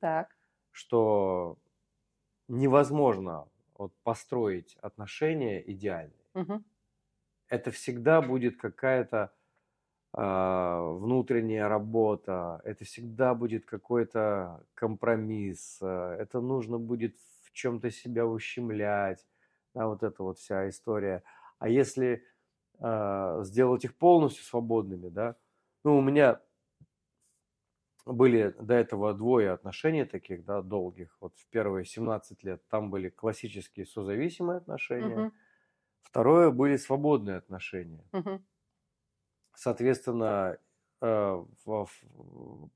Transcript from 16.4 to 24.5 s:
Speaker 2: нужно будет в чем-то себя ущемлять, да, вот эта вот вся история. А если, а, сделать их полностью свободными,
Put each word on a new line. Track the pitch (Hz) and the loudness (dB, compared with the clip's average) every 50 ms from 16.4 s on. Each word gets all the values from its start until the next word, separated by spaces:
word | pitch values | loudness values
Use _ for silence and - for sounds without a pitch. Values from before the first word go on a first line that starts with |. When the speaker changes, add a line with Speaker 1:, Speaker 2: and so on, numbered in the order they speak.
Speaker 2:
нужно | 120 127 135 131 113 107 120 117 | -4 -2 -4 -4 -4 -4 -6 -6
будет | 117 113 120 117 113 110 - _ _ _ _ _ _ | -6 -6 -4 -4 -4 -4 -6 _ _ _ _ _ _
в | _ - | _ -12
чем-то | - - 127 120 113 113 120 | -6 -4 -4 -4 -4 -4 -6
себя | 110 - - 123 120 117 117 | -6 -8 -10 -6 -2 -2 0
ущемлять, | 113 113 110 - - - 123 123 117 107 104 104 104 104 101 101 95 92 - _ _ _ _ _ _ _ _ _ _ - | 0 -2 -4 -6 -8 -8 -6 -6 -4 -4 -2 -2 0 0 0 0 0 -2 -4 _ _ _ _ _ _ _ _ _ _ -6
да, | - 110 110 | -4 -2 -2
вот | 107 98 117 | -2 -2 -2
эта | 107 101 - 98 | -4 -4 -4 -6
вот | 95 92 - | -6 -6 -8
вся | - - 104 95 98 98 | -8 -6 -4 -2 -2 -2
история. | - - - - 110 104 101 98 92 90 - - - - - - - - | -4 -6 -6 -4 -2 -2 -2 -2 -2 -4 -6 -12 -20 -20 -20 -20 -12 -6
А | - 110 | -2 2
если, | 117 135 135 139 - 135 127 127 120 110 - _ _ _ _ _ _ _ _ _ _ - | 2 4 2 2 0 -2 0 0 0 -2 -6 _ _ _ _ _ _ _ _ _ _ -8
а, | - 117 113 107 104 101 98 98 95 92 82 - 101 | -4 -2 -2 -2 -2 -2 -2 -2 -2 -2 -2 -4 -6
сделать | 95 98 117 131 127 127 110 - | 0 4 4 6 6 6 2 0
их | 123 - | -4 -2
полностью | _ 165 175 175 165 156 135 - - - | _ 6 8 8 8 8 4 2 -4 -10
свободными, | - | -6